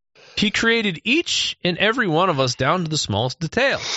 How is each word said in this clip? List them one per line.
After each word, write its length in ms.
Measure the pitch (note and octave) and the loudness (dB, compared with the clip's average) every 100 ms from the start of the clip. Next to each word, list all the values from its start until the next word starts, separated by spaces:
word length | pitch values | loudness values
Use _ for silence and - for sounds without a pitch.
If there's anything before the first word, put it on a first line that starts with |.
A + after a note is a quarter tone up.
| _ _ - - | _ _ -14 -4
He 140 | G#3 | -2
created 500 | - A3+ A3+ G#3 D#3+ G#3+ | 0 2 2 0 -2 -2
each 520 | D4+ - - - - | -2 0 -2 -4 -2
and 140 | F3+ - | -2 0
every 280 | G#3 B3 G#3 | 0 2 0
one 220 | D#3 F#3+ | 2 2
of 100 | C#3 | 2
us 140 | B2+ | 0
down 300 | - C3 F3+ | 0 0 0
to 60 | D#3+ | 0
the 80 | D#3 | -2
smallest 400 | - G2+ B2+ - | -2 0 -2 -4
detail. 400 | D#3+ A3+ C4+ E3 - | -4 0 0 -2 -4